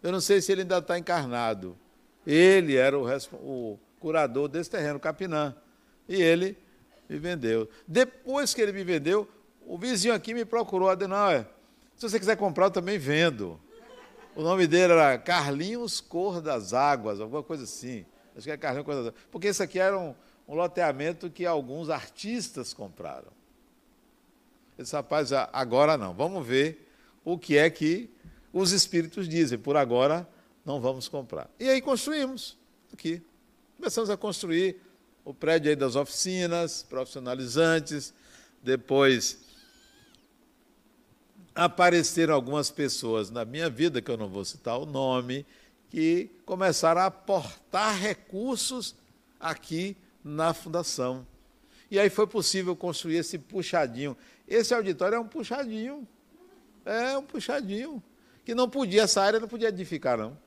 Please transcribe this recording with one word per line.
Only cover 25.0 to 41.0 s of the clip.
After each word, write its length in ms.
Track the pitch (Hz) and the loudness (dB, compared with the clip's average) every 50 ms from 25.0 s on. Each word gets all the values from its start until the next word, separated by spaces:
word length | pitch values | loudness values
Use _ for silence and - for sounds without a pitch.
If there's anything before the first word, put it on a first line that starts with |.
| 139 - 147 151 151 123 135 | -4 0 0 0 2 2 2
a-, 180 | 135 123 - - | 0 0 0 -2
agora 440 | 131 135 123 113 127 143 151 160 | -4 -2 2 4 6 6 6 6
não. 180 | 143 107 92 87 | 2 0 -4 -4
Vamos 320 | 90 135 165 190 190 147 | -2 -4 -2 -2 -6 -6
ver 400 | 117 127 131 143 160 160 - - _ _ _ _ _ _ _ _ | 0 2 2 2 2 -2 -8 -20 _ _ _ _ _ _ _ _
o 120 | 160 175 | -6 -6
que 220 | 170 - - 147 143 | -6 -2 2 4 6
é 100 | 151 170 | 6 4
que 400 | 160 - 160 151 165 190 240 226 - _ _ - - - - _ - | 2 0 -2 0 0 -2 -4 -10 -16 _ _ -20 -20 -20 -20 _ -4
os 200 | 180 196 175 190 | -2 0 0 2
espíritos 560 | 196 - - - 170 165 165 - - 190 170 | 2 0 2 2 -2 -2 -2 -4 -8 -6 -4
dizem. 300 | 160 165 165 135 120 113 | 2 2 2 2 0 -4
Por 180 | 107 143 143 | -2 0 2
agora, 520 | 151 139 123 117 123 127 143 156 170 180 170 _ _ _ _ _ _ _ | 2 2 4 4 4 4 4 2 0 -4 -10 _ _ _ _ _ _ _
não 160 | - 139 143 | -8 -6 -4
vamos 280 | 117 127 135 131 120 - | -2 -4 -4 -4 -8 -10
comprar." 420 | - 143 131 113 - 78 - - _ _ | -10 -10 -10 -8 -10 -12 -12 -12 _ _
E 100 | 226 262 | 0 2
aí 140 | 262 269 262 | 2 2 2
construímos 760 | 294 269 226 - - 311 302 277 254 262 240 - - - _ _ _ _ _ _ _ - | 0 -2 -2 -2 -4 -2 -2 -4 -4 -6 -10 -12 -14 -16 _ _ _ _ _ _ _ -20
aqui. 280 | - - 165 165 175 165 _ _ _ _ _ _ _ _ _ _ | -10 -8 -8 -8 -8 -10 _ _ _ _ _ _ _ _ _ _
Começamos 340 | _ - - - - 226 202 | _ -8 -6 -4 -4 -2 -2
a 60 | 208 | -4
construir 640 | 185 - 214 185 - - 180 165 165 185 190 185 - _ - _ _ _ _ _ _ _ | -4 -4 -6 -6 -6 -6 -2 0 0 0 0 -2 -6 _ -20 _ _ _ _ _ _ _
o 100 | - 135 | -18 -14
prédio 360 | _ - 156 160 165 151 147 | _ 0 2 2 4 4 2
aí 60 | 151 | 2
das 200 | 139 139 131 117 | 2 2 0 0
oficinas, 840 | 139 143 - - - - 185 185 185 180 170 170 170 170 160 - - - | 0 -2 -2 -4 -4 -4 -2 -2 -2 -2 -2 -2 -2 -2 -4 -6 -10 -12
profissionalizantes. 1300 | _ - 131 131 - - 143 127 123 123 131 131 123 117 143 165 165 165 165 151 160 151 147 131 - _ _ _ - - - - _ _ _ - | _ -8 -8 -8 -8 -10 -12 -8 -6 -6 -6 -6 -4 2 4 4 4 4 2 0 -2 -8 -8 -8 -10 _ _ _ -20 -20 -20 -20 _ _ _ -2
Depois 760 | 123 131 131 117 - 135 135 139 135 131 117 101 - - - - _ - - - _ _ _ _ _ _ _ _ _ _ _ _ _ _ _ _ _ _ _ _ _ _ _ _ _ _ _ | 0 0 0 0 2 4 6 6 6 6 4 2 -2 -6 -6 -18 _ -20 -20 -20 _ _ _ _ _ _ _ _ _ _ _ _ _ _ _ _ _ _ _ _ _ _ _ _ _ _ _